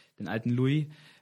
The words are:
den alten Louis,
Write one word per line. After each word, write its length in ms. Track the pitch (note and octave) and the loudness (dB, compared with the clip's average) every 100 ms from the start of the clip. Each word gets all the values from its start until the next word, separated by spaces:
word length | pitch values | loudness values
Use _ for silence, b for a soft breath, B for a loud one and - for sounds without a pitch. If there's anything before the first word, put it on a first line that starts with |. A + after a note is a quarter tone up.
| b - | b -12
den 100 | G2 | -6
alten 220 | A2+ A#2+ | -2 0
Louis, 360 | A#2+ C3 D3+ D3 B B B | 2 2 2 0 B B B